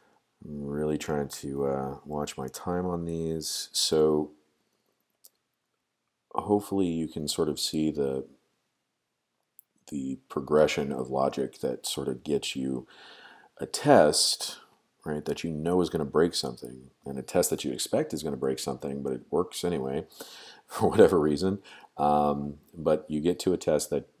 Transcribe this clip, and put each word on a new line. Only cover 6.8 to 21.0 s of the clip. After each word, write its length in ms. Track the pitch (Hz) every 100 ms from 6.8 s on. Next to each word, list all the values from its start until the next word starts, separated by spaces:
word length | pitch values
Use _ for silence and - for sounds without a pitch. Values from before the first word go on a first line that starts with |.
| 90
you 220 | 82 80
can 200 | - 73
sort 200 | - 78
of 120 | 69
see 300 | - 80 78
the, 360 | 71 67 67 67 _ _ _ _ _ _ _ _ _ _ _ _ _ _ _ -
the 300 | 73 67 65 -
progression 640 | - 69 76 76 - 69
of 180 | 65 65
logic 500 | 67 69 69 64 -
that 260 | 67 62 -
sort 220 | - 67
of 160 | 64
gets 320 | - 71 - 69
you 300 | 65 64 64 - - - - - - -
a 80 | -
test, 920 | - 143 127 76 - - - - - - _ _ _
right, 200 | 82 76
that 200 | 73 71
you 60 | 85
know 300 | 78 80 90
is 100 | 85
gonna 140 | 82
break 300 | 71 73 85
something, 560 | - 67 62 60 64 65 _
and 140 | - 67
a 40 |
test 280 | 65 92 85
that 140 | 80
you 80 | 73
expect 400 | 62 - - 78
is 100 | 78
gonna 140 | 78 67
break 220 | 67 65
something, 440 | - 65 73 69
but 100 | 67
it 100 | 64 -
works 340 | 78 90 -
anyway 420 | 87 82 65 69 - - - -
<laughs> 280 | - - -
for 220 | - 101
whatever 300 | 107